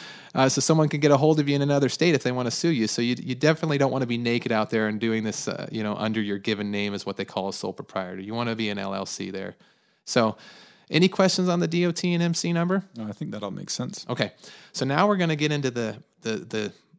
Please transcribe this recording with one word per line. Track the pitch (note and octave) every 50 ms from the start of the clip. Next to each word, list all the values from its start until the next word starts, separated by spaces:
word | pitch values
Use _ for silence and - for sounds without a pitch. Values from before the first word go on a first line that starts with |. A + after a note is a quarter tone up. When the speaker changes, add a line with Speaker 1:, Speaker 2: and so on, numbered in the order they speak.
| - - - - - - -
Speaker 1:
uh, | - C3 C3+
so | - C#3+
someone | - - D#3+ D#3+ D#3 D3
can | D#3 D3
get | D3+ D3
a | C#3+ C3
hold | D3 D#3 D#3+ D3+
of | C#3+ C#3
you | C#3+
in | C#3+
another | C#3+ C#3+ C#3+ C#3+ C#3+ B2
state | - - D#3+ F3 D#3+
if | - -
they | C3
wanna | B2+ B2+ B2 A#2
sue | - - - E3+
you. | E3 B2 A2 G#2+
So | - -
you, | A#2+ A#2+ B2 A#2
you | - B2+ B2+
definitely | B2 D3+ D3+ D#3+ D#3 - D#3+ D3 C#3
don't | C#3 C3
wanna | B2 C3+ C3
be | A#2+ A#2+ A#2
naked | A#2+ A#2+ A#2+ A#2+ - A2+ A#2
out | G#2+ G#2+ -
there | A#2 A2+ A2 G#2+
and | G#2+ G#2+
doing | A#2 A2+ A2+ A2 G#2+
this, | G#2+ G2+ - - -
uh, | F2 - - -
you | - A2+ G#2+
know, | G#2 G#2
under | G2+ G#2 A2 A2 A2+
your | G#2+ G2+ G2+ G2+
given | G2 A2+ G#2+ G2+ G#2 G2+
name | G#2 G2+ G2+ G#2 G2+
is | G2 -
what | G2 G2 -
they | G2
call | - - G#2 F#2+ G2
a | F#2+
sole | - - G2+ G2
proprietor. | - G#2 - - F#2+ F#2 F2+ F#2 F#2+
You | G2 G#2 A2
wanna | A#2 A#2+ A#2 A2+
be | A2+ A2+ G#2
an | G#2 G2+
L | G2 G2 G2
L | G2 G2
C | - - - F#2+ F#2+
there. | F#2+ F#2+ F#2+ F#2+ - - _ _ _ _ _ _ _ _ _
So | - - B2 A2+ A2 G#2 - - - - - - - - _ _ -
any | - D#3 F3+ F#3+
questions | - - F#3+ F#3 - - F#3 F3+
on | E3+ F3
the | E3+ D#3+
D | E3 F3 F3
O | F3
T | E3 - - F3+ F3
and | E3+ E3+
M | E3+ E3
C | - - E3+ E3+
number? | E3+ E3+ F3 F#3 G3 F#3 - -
Speaker 2:
No, | A#2+ A2
I | G#2
think | F#2+ - D3+ C#3
that | - G#2 G#2
all | G2
makes | F#2+ G2 F#2+ - -
sense. | - B2 - - - - -
Speaker 1:
Okay. | B2 - A2+ G2 - _ - - - - - -
So | - - C3
now | C3+ C#3 D3+ F#3+
we're | G#3 G3+ F#3+
gonna | F3 E3 D#3
get | C#3+ D3+ D3+
into | D3+ D3 C#3 C3
the, | A#2 A#2+ A#2 G#2+ G#2+ A2 - _ _ _
the, | - A2+ A2 -
the | - A2+ A2 A2 G#2 G2 - _ _ _ _